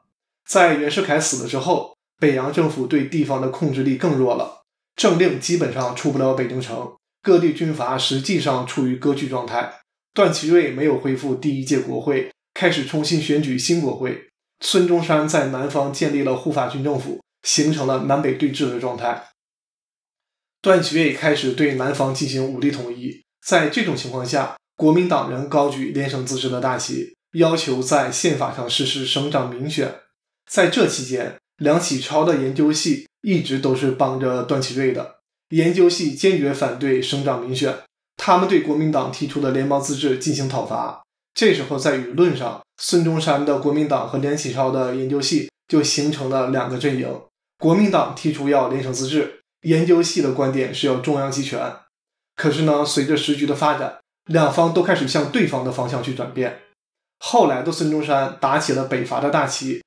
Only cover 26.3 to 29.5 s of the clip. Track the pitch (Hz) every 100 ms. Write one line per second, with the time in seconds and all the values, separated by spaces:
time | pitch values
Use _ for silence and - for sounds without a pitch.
26.3 | 131 131 123 131 123 - 131 - - _
27.3 | 165 165 165 143 127 127 147 131 131 175
28.3 | 135 139 - 120 - 131 139 131 147 143
29.3 | 143 123